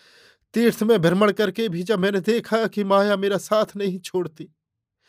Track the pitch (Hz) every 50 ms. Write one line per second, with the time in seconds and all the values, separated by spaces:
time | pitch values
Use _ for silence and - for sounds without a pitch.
0 | _ _ _ _ _ _ _ _ _ _ - 214 233 233 - - 214 220 233 208
1 | 160 170 175 185 214 208 196 - 214 202 185 - 226 220 165 170 180 180 220 190
2 | 180 196 202 196 156 - 233 233 - - 214 226 226 196 - 214 202 196 196 196
3 | 196 208 202 190 196 202 202 180 - - 214 214 220 208 - 202 202 202 180 190
4 | - - - 185 180 156 - - 160 - _ _ _ _ _ _ _ _ _ _
5 | _